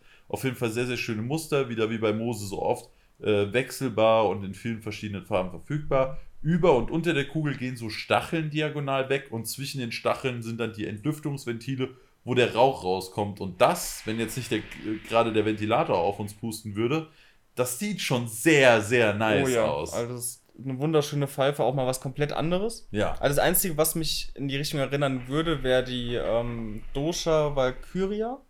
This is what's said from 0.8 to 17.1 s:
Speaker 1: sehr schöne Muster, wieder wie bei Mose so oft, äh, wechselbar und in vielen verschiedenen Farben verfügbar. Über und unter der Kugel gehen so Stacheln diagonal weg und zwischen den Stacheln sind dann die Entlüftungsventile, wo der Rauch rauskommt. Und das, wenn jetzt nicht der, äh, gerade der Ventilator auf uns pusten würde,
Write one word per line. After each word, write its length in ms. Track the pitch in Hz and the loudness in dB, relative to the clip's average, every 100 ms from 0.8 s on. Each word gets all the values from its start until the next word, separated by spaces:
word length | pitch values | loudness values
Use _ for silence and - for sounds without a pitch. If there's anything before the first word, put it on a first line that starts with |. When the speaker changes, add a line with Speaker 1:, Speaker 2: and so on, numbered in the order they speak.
| 123 | -2
Speaker 1:
sehr 100 | 120 | -2
schöne 240 | - 107 | -4 -4
Muster, 460 | 117 156 160 143 131 | -2 -4 -2 0 0
wieder 220 | 113 110 | 0 0
wie 80 | 113 | 2
bei 140 | 110 | 0
Mose 340 | 107 117 110 101 | 0 -2 -4 -6
so 160 | 95 | -4
oft, 260 | - 123 - _ _ _ | -2 -2 -4 _ _ _
äh, 320 | 101 104 101 | 0 2 2
wechselbar 760 | 117 139 - 135 107 113 113 107 | 0 -2 -2 -2 4 6 6 4
und 160 | 98 | 2
in 100 | 95 | -6
vielen 260 | 98 120 113 | -8 -6 -6
verschiedenen 440 | 107 104 107 98 90 | -8 -8 -8 -8 -2
Farben 240 | 101 92 | -2 -2
verfügbar. 680 | 87 - 147 147 135 135 147 - - | -6 -8 -6 0 2 2 -2 -10 -6
Über 340 | 151 170 180 131 | 0 4 6 6
und 120 | 113 | 4
unter 220 | 160 170 | 0 0
der 120 | 139 139 | 0 0
Kugel 300 | 156 151 127 | -2 -2 -2
gehen 200 | 127 127 | -6 -6
so 120 | 113 | -8
Stacheln 580 | 107 - 107 - 165 156 | -8 2 2 2 -2 -2
diagonal 580 | 147 151 143 139 135 127 | -2 -2 -2 -2 0 0
weg 180 | 139 - | -2 -2
und 140 | 117 110 | -8 -6
zwischen 320 | - 139 139 | -8 -8 -6
den 100 | 120 | -6
Stacheln 520 | 117 120 117 135 123 | -4 -2 -2 -2 -4
sind 160 | 113 117 | -6 -4
dann 120 | 117 | -6
die 140 | 107 101 | -4 -6
Entlüftungsventile, 1040 | 104 147 151 151 139 - 117 131 131 127 - - _ | -4 -4 -4 -4 -6 -6 -6 -4 -4 -4 -6 -20 _
wo 100 | - | -2
der 200 | 123 113 | 4 4
Rauch 280 | 107 131 135 | 6 4 4
rauskommt. 560 | 92 92 90 - 104 98 | -2 -2 -2 -4 -4 -4
Und 200 | 95 87 | -6 2
das, 420 | 127 175 - - - | 4 4 -4 -8 -6
wenn 120 | 113 | -4
jetzt 180 | 113 - | -4 -4
nicht 140 | 120 | -2
der, 80 | 110 | -4
äh, 40 | - - - 107 - | -4 -10 -6 -6 0
gerade 240 | 113 117 | 2 4
der 120 | 107 | 4
Ventilator 540 | 104 104 107 120 165 104 | 2 0 0 0 2 2
auf 200 | 87 104 | 2 -2
uns 140 | 104 | -6
pusten 400 | - 113 107 110 101 | -8 -8 -8 -8 -2
würde, 320 | 117 156 156 | 0 0 -4